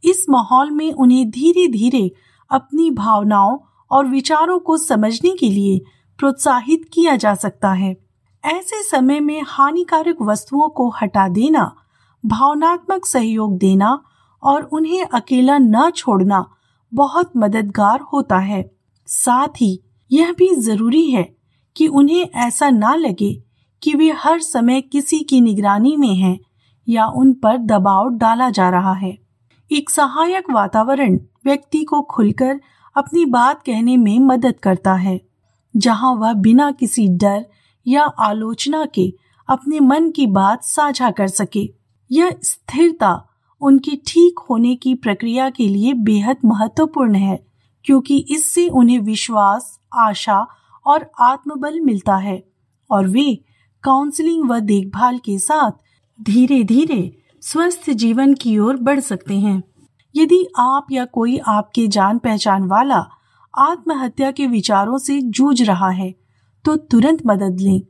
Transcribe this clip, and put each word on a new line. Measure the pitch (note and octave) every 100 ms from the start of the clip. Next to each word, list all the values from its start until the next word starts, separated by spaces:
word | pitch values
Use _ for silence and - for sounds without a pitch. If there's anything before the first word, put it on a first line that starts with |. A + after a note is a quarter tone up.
इस | E4+ F#4 -
माहौल | C4+ A3 B3+ C#4+
में | D4+ D#4
उन्हें | D4 B3+ B3+ A#3+
धीरे-धीरे | A#3+ D#4 F4 F4+ A3+ A#3 B3+ F#3+ - _ _ _
अपनी | C4 - D4 E4
भावनाओं | A#3+ G#3 G#3+ G#3 G#3 G3 C4+ _ _ _
और | C4+ C#4
विचारों | C4+ C4+ D#4 E4 F4+
को | F4+ D#4+
समझने | D#4 A3 G#3+ A3+ F4
के | F#4 A#3+
लिए | G3 G3+ F#3+ - _ _ _
प्रोत्साहित | C#4 C#4 D4+ B3+ A#3 D#4+ -
किया | - E4 C4
जा | G#3+
सकता | G3+ G#3 - G3+
है। | F#3+ F#3+ F#3 _ _ _ _
ऐसे | D4 E4 F4+ A4
समय | G#4 C#4+ B3+ D4
में | D4 D4+ C#4+
हानिकारक | - C#4 E4 F4 D#4+ D#4+ E4
वस्तुओं | G#3+ G#3+ - C#4 C#4
को | - B3
हटा | - G#3 G3+ F#3+
देना, | F3+ C4 D#4 G3+ - _ _ _ _ A3
भावनात्मक | A3 C4+ D4 D#4+ F4 F4 F#4+ F#4
सहयोग | C4 A3+ A3 G#3+ F#3
देना | F#3+ F#3+ G3+ C4+ _ _ _ _
और | C4+ C#4+
उन्हें | D4 D4+ D#4+ F4+
अकेला | F4+ A#3+ - B3+ B3+ C#4+
न | B3 G#3+ D#4+
छोड़ना | E4+ - G3 F#3 G3 - _ _ _ _
बहुत | A#3 C#4 D#4 F4 B3
मददगार | G#3+ A3 G#3 G3 G3+ B3
होता | C#4+ C#4+ - F#3+
है। | F#3+ G3+ F#3 _ _ _ _
साथ | - - B3 D4
ही | C#4+ A3+ F#3 _ _ _
यह | C4+ E4+
भी | F4 F#4
जरूरी | E4+ A3+ G#3+ A3+ C#4+ D#4+
है | B3 F3 _ _ _ _ -
कि | D#4
उन्हें | C#4 C#4+ E4+ F4
ऐसा | - A#3+ A#3+ C#4+
ना | A#3+ G#3+
लगे | D4+ D#4 F3+ G3+ - - _ _ _
कि | -
वे | D4 D#4+
हर | D4+ C#4+ E4
समय | D#4+ C4 A#3 C4
किसी | C4 C#4+ C#4+ D#4
की | D4+ C4
निगरानी | A#3 G3+ G3+ G3+ A#3+ D4+
में | C4+
हैं | F#3+ F#3 F#3 _ _ _ _ -
या | A#3 A3
उन | B3 C4
पर | C4 G#3+ B3
दबाव | A3+ G#3 F#3+ G3 A#3
डाला | A#3 A3+ A#3 B3+
जा | G#3+ -
रहा | F3+ F#3+
है। | F#3 F#3+ G3 _ _ _ _ _
एक | D4 C#4+
सहायक | - C#4+ C4+ E4 F#4 F#4
वातावरण | A#3+ G3 A3 A3 C4+ C4+ F#3 - _
व्यक्ति | C4+ C#4+ _ D#4
को | D4+ D4
खुलकर | D4 - G#3 G#3+ C4 C#4 _ _ _ -
अपनी | C#4+ E4
बात | E4 A#3+ B3 D4+
कहने | - A3 A#3 B3+
में | A3 A3
मदद | C4+ B3+ B3+ A#3+
करता | G3 F#3 G3
है, | F#3+ F#3+ F#3 _ _ _ _ _ A3+
जहां | A#3+ G#3+ C4 B3
वह | A3
बिना | A3 G3+ A#3+ C#4+
किसी | C#4 A#3 - G3+
डर | F3+ G3+ G3+ A#3+ _ _ _ -
या | C#4
आलोचना | D4 - A3 G#3+ A3 A3+ C#4 D#4 D#4
के | - F3+ - _ _ -
अपने | C4 C#4 D#4
मन | C4+ C#4+ E4
की | D#4+ B3+
बात | G3 F#3+ A#3+
साझा | - - D4 C4+ B3
कर | - G3
सके। | F#3 F#3+ G#3 G3+ - _ _ _
यह | C4 F4+ F4
स्थिरता | - - - B3+ E4+ E4 G3+ F3 - _ _ _
उनके | C#4 C4+ C4+ D4 -
ठीक | E4 F4 F4 -
होने | A3+ A#3 B3
की | B3+
प्रक्रिया | B3+ A#3+ G3 A#3 A#3+ C4
के | B3+ A3
लिए | G3 A3+
बेहद | C4 G#3+ G#3+ G#3 C4
महत्वपूर्ण | A3+ A3 A3 C4+ D#4+ D#4 B3
है, | G3+ G3 F#3 _ _ _ _
क्योंकि | - C4+ B3+ C#4 C4+
इससे | D#4 D4+ - F4
उन्हें | C4 A#3+ B3
विश्वास, | G#3 A3 - A3 G3+ G#3 - - _
आशा | - A3+ G3+ - G3+ A3 - _ - -
और | D4 D4+ -
आत्मबल | A#3+ C4 D4 D4 C#4+ D#4+
मिलता | D#4 G#3 G3 F#3+
है | G3 F#3+ - _ _ _ _
और | G#3 F#3+
वे | G#3 C#4+ A3+ _ _ _ _
काउंसलिंग | C4+ C4+ D4 C#4+ D#4+ E4 C#4
व | A#3
देखभाल | G#3 G3+ F#3+ G3 B3 B3
के | A#3 G3
साथ | - D4+ B3+ - _ _ _ _
धीरे-धीरे | A3 G#3+ B3+ C#4 G3+ A#3 D#4+ C4 E3+ - _ _
स्वस्थ | - D4+ F4 F4 -
जीवन | B3 A3+ A3+ C4+
की | C4+ A#3+ G#3+
ओर | G#3+ C4+
बढ़ | A#3+ C#4+
सकते | C4 F#3+ - G3
हैं। | G3+ F#3+ - _ _ _ _ C#4+
यदि | D#4+ F4+ F4+ -
आप | B3 C4+ C#4+
या | C4+
कोई | B3 - A#3 B3+
आपके | - G#3 G#3 - A3+
जान | G#3 G3 A3+
पहचान | A#3+ G#3+ G#3+ G3
वाला | F#3+ G3 C4+ A#3 - _ _ _ _ -
आत्महत्या | C#4 E4+ E4 D4 B3+ - C4+
के | C4+ C#4
विचारों | A#3 F#3 G3+ G#3 C4
से | C4 C#4
जूझ | B3+ G#3 C#4 B3+
रहा | A3+ F3+ F#3+
है, | F#3 F#3 F#3 _ _ _ _
तो | - D4+
तुरंत | D4+ A#3 B3+ D#4+ A#3+
मदद | G3 G3 F3+
लें। | G3 F#3+ -